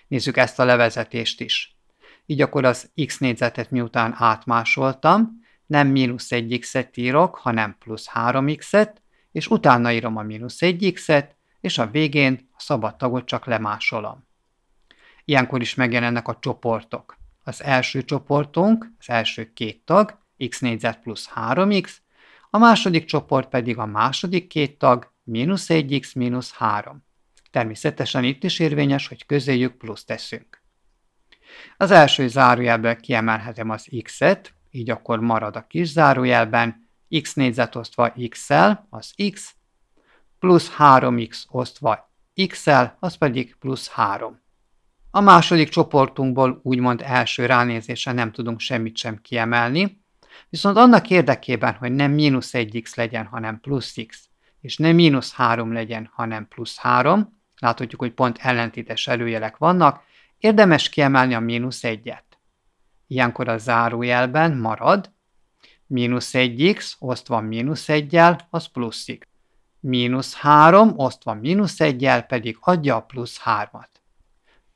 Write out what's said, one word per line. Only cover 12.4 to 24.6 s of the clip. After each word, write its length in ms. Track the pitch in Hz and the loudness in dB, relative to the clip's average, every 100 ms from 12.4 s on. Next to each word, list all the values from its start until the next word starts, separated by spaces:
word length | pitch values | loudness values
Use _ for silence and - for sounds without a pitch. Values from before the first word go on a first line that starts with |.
| _ | _
a 100 | - | -14
szabad 340 | - 135 107 - | -6 -4 -4 -6
tagot 300 | 127 127 123 | -6 -6 -6
csak 200 | 127 127 | -8 -4
lemásolom. 840 | 110 104 104 - 117 104 131 _ _ _ _ _ _ _ _ _ _ - | -4 -4 -6 -6 -8 -10 -16 _ _ _ _ _ _ _ _ _ _ -2
Ilyenkor 360 | 139 127 131 | 0 0 -2
is 140 | 117 - | -4 -2
megjelennek 520 | 123 120 120 120 120 | -2 0 -2 -4 -6
a 100 | 117 | -8
csoportok. 760 | 135 117 120 113 - 120 - - - _ | -8 -6 -4 -4 -6 -16 -16 -20 -20 _
Az 200 | - - | -16 -10
első 400 | 139 131 123 135 | 0 0 0 -6
csoportunk, 880 | 131 139 - 143 143 165 196 226 - _ | -6 -6 -2 -2 -2 0 2 2 -2 _
az 100 | - | -4
első 440 | 117 110 - 113 | -2 -2 -6 -12
két 320 | - 110 - - | -10 -10 -8 0
tag, 320 | 180 208 - _ - 127 | 2 2 -4 _ -10 -10
x 100 | - | -6
négyzet 400 | 123 113 120 110 | -4 -2 -4 -6
plusz 280 | 120 104 - | -10 -14 -12
három 540 | - 113 139 196 202 | -8 -4 0 0 0
x, 200 | - - _ _ _ _ _ | -4 -12 _ _ _ _ _
a 60 | 208 | 4
második 480 | 233 220 190 165 160 | 6 6 2 -2 -2
csoport 440 | 151 - 135 131 | -6 -2 -2 -2
pedig 280 | 131 120 117 | -4 -4 -6
a 80 | 107 | -6
második 640 | 104 123 - 180 180 180 | 0 0 -2 -4 -4 -4
két 300 | 156 | -4